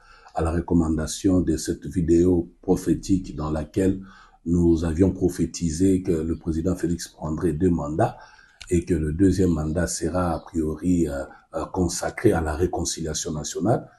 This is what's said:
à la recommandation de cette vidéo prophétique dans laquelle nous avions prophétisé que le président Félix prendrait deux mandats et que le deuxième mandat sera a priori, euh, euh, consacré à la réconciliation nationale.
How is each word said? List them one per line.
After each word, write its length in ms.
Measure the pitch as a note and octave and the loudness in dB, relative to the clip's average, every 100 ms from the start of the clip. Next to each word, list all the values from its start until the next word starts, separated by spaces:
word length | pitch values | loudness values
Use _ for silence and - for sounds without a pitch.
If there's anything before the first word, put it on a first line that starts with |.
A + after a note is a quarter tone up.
| _ - - - | _ -20 -10 -4
à 40 | |
la 100 | E2 | -2
recommandation 880 | E2+ E2+ E2+ D#2+ D#2+ D#2 - G2 F2+ | -2 2 2 2 0 -4 -2 2 2
de 160 | D#2+ D2+ | 2 -2
cette 300 | - E2 D2+ | -2 -6 -4
vidéo 640 | D#2+ D#2+ E2+ F2+ F2 - _ | -2 2 4 4 2 0 _
prophétique 760 | - F2+ - D#2 - F#2 - C#2+ | -2 -2 0 -2 0 -2 -2 -8
dans 120 | D2+ | -6
laquelle 500 | D#2 D2+ G2+ F#2+ F#2+ - - - _ E2+ | -6 -4 -2 0 0 -6 -20 -20 _ -2
nous 380 | F2 E2+ D#2+ | 2 4 4
avions 280 | E2 D#2+ F#2+ | 2 2 2
prophétisé 880 | F2+ F2+ - E2 - E2+ D#2 F#2+ F#2 | 4 -2 0 -4 -2 -4 2 2 2
que 80 | F#2 | 0
le 260 | D#2+ D#2+ D#2 | -2 -2 -4
président 380 | F2 D#2+ E2+ F2+ | -2 -2 0 -2
Félix 320 | E2 E2+ - | -2 -4 -6
prendrait 460 | - D#2 D#2 F2+ | -10 -8 -2 -2
deux 160 | D2+ F#2 | 2 2
mandats 480 | E2 D2 D#2 - - - - _ - - | 2 -2 0 -2 -2 -20 -20 _ -18 -2
et 140 | F2 | -2
que 100 | D#2+ | 0
le 200 | E2 D#2 | -2 -2
deuxième 380 | D#2+ G2 F#2 F2+ | 4 4 4 2
mandat 360 | D#2 D#2 D#2+ E2+ | 2 0 -2 -2
sera 460 | - E2+ F2+ F2 | -2 -4 -2 -2
a 60 | D#2 | -4
priori, 680 | - E2+ D#2 D2+ F2+ F2 D#2 | -6 -4 -4 -2 0 2 2
euh, 160 | C#2 C2+ - _ - | -2 -8 -14 _ -8
euh, 100 | - | -6
consacré 640 | F#2 F2 - E2+ - G#2+ | -2 -2 -2 -6 0 2
à 80 | E2+ | 2
la 120 | D#2 | 0
réconciliation 800 | D2+ F2 D#2 D#2+ - D#2 D2+ - | 0 0 0 -4 -4 -6 -6 -6
nationale. 560 | D2+ D2+ - F#2 D3 - | -6 -6 -2 0 0 -2